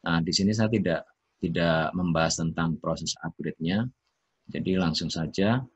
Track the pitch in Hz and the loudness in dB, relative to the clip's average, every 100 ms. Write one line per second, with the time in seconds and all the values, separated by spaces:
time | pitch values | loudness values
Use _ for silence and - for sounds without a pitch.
0 | 85 85 85 85 98 110 110 117 87 78 | 0 0 2 2 2 2 2 2 2 -2
1 | - _ _ _ 90 85 85 80 78 90 | -4 _ _ _ -4 2 2 2 2 0
2 | 90 80 80 - 82 80 85 76 82 80 | 0 2 2 0 -2 0 -2 -2 -4 -4
3 | 80 - 82 - 78 - 82 98 127 _ | -6 -6 -8 -8 -8 -4 -2 0 -2 _
4 | _ _ _ _ - 78 80 92 87 - | _ _ _ _ -10 -6 -2 0 0 0
5 | 82 82 80 - 98 123 127 | -4 -4 -4 0 2 2 -2